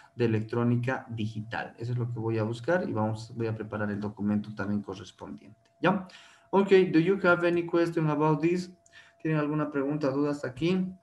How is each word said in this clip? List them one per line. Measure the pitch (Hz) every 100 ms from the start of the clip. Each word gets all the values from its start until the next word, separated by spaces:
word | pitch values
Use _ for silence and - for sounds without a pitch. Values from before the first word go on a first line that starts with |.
| - -
de |
electrónica | 120 110 107 120 120 120 120 131 -
digital. | 113 107 110 104 82 - -
Eso | 117
es | 123
lo | 117
que | 110
voy | 113 113
a |
buscar | 107 117 - 180 202
y |
vamos, | 110 107 110 - 120
voy | 113
a |
preparar | 113 107 110 104
el | 101
documento | 104 104 104 104 104 -
también | 101 104
correspondiente, | 101 98 95 - 85 - - - _ _
¿ya? | 156 202 - - - - _
Ok, | 185 196 190 180
do | 156
you | 165 196
have | 180 170 175
any | 175
question | 170 170 170 165 156
about | 147 156 151
this? | 165 180 180 - _ - - _
¿Tienen | 160 156
alguna | 147 151 147
pregunta, | 143 135 151 143
duda | 139 147
hasta | 143 -
aquí? | - 165 185 185 -